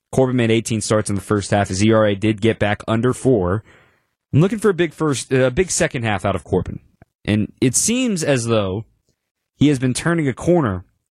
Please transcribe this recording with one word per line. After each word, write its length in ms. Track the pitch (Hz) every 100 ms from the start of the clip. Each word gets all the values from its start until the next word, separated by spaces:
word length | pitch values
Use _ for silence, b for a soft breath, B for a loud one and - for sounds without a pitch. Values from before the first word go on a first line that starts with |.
| _
Corbin 240 | - 131 123
made 160 | 113
eighteen 300 | 113 110 110
starts 280 | - 107 107
in 60 | 101
the 60 |
first 300 | - 104 95
half. 160 | 104 98
His 160 | 95
E 80 | 107
R 140 | 110 107
A 100 | 101
did 260 | 107 110
get 180 | 110 110
back 220 | 104 104 -
under 260 | 113 123
four. 500 | 123 131 123 107 104 b b b b b _ _
I'm 80 | 123
looking 180 | 185 220
for 100 | 214
a 40 |
big 200 | 165 170
first, 380 | - 156 131 -
uh, 120 | 131
a 80 | 131
big 180 | 127 190
second 340 | - 165 139
half 220 | 117 101 104
out 100 | 92
of 80 |
Corbin. 360 | - 92 82 - _ _ - _
And 300 | - 107 104 _
it 140 | 131 -
seems 480 | 196 247 254 190
as 220 | 143 135 117
though 400 | 113 98 95 - _ _ _ _ _ _ -
he 120 | 139
has 120 | 135
been 140 | 127
turning 340 | 120 160 170 143
a 60 |
corner 500 | 113 - 175 127 92 - _ _